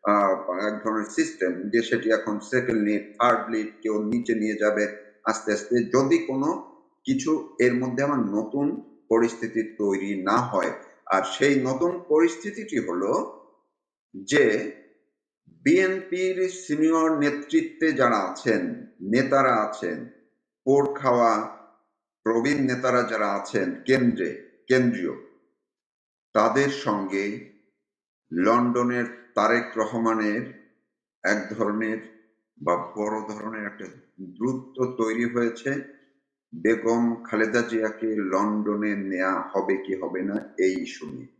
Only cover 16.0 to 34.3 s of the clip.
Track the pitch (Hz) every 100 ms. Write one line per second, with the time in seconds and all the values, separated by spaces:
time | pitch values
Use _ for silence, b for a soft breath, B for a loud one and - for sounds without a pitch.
16 | - 180 185 185 185 - - 151 160 160
17 | 160 151 143 143 - 160 - - 160 135
18 | 123 107 92 - 127 104 87 - - _
19 | 98 117 135 139 131 117 107 - 87 78
20 | 117 - _ _ _ _ 131 139 139 -
21 | 135 120 117 107 107 - - _ _ _
22 | _ _ 113 117 131 143 131 123 131 123
23 | 110 110 104 101 - 107 90 - - 131
24 | 123 110 85 - - _ _ 127 123 104
25 | 85 62 - _ _ _ _ _ _ _
26 | _ _ _ 107 113 123 139 139 120 101
27 | 98 98 101 110 - _ _ _ _ _
28 | _ _ _ 82 95 120 123 120 120 123
29 | 117 - - - 107 117 117 113 110 120
30 | 113 113 104 107 127 - _ _ _ _
31 | _ _ 92 107 95 107 104 107 110 110
32 | - - _ _ _ _ - 87 - 107
33 | 107 110 107 107 107 110 104 - 92 -
34 | _ - 90